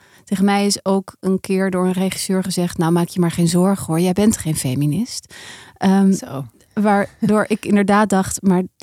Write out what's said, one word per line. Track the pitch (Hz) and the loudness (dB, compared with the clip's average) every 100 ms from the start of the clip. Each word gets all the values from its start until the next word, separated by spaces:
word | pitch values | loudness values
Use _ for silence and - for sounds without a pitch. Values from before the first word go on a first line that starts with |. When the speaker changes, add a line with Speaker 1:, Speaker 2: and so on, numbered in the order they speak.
| _ _ | _ _
Speaker 1:
Tegen | - 185 196 | -6 0 2
mij | 202 202 | 2 0
is | 202 - | -2 0
ook | 196 190 - | -2 -2 -6
een | 190 190 | -2 -2
keer | - 190 190 | 0 -2 0
door | 180 185 | 0 0
een | |
regisseur | 185 190 - - 185 | 0 -2 -4 -2 -2
gezegd: | 185 180 175 - | -2 -2 -2 0
"Nou, | 165 | 0
maak | 170 170 | 2 0
je | - | 0
maar | 170 | 0
geen | 160 170 | 0 0
zorgen | 175 185 196 - | 2 2 0 -2
hoor, | 160 | 0
jij | 180 | 0
bent | 180 214 214 | 2 2 0
geen | 165 156 | -2 -4
feminist." | 139 131 147 151 240 - - - - - - - | -2 -2 0 -2 -4 -8 -14 -18 -20 -20 -20 -4
Ehm, | 190 190 190 | 2 4 4
Speaker 2:
Zo. | 190 - 135 127 - _ | 2 -4 -10 -12 -16 _
Speaker 1:
waardoor | - 214 202 196 - 220 208 202 | -2 0 2 0 -2 0 0 0
ik | 214 - | -2 0
inderdaad | 208 196 202 214 | 2 4 2 4
dacht: | 190 190 - | 2 0 -2
"Maar | 196 180 185 _ | 0 2 0 _